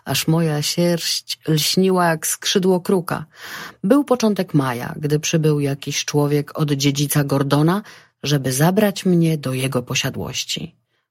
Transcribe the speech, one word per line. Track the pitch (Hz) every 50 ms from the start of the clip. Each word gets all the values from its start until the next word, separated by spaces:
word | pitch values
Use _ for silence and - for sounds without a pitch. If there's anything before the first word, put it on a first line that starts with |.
| -
aż | - 131 - - -
moja | 160 165 170 160 151 147 151
sierść | - - - 175 175 175 165 - - - - - - - - _ -
lśniła | 156 151 143 - - 185 185 190 185 180 175
jak | 170 165 160 -
skrzydło | - - - - - - 208 180 190 185 180
kruka. | 180 - 196 185 165 - - - 156 - _ - - - - - - - - _ -
Był | 190 247 294 285
początek | - 254 240 - 220 208 185 185 - -
maja, | 151 135 131 120 120 123 - -
gdy | - 147 143 147 151
przybył | 151 - - 165 151 156 151 147
jakiś | 143 139 139 139 - 143 143 - -
człowiek | - - 147 147 143 147 147 143 - - -
od | 156 143 147
dziedzica | 139 139 143 139 143 147 135 - 151 139
Gordona, | 139 - 139 139 143 143 143 151 165 180 208 214 - - - - _ _ _ -
żeby | 139 147 143 131 131 127
zabrać | 131 151 170 185 208 214 202 196 - -
mnie | 190 180 170 165 160 160 151
do | 135 135 131
jego | 127 131 160 135 127 120
posiadłości. | - 135 135 - 135 120 - 82 67 - - - - - - - - - _ _ _ _ _ _ _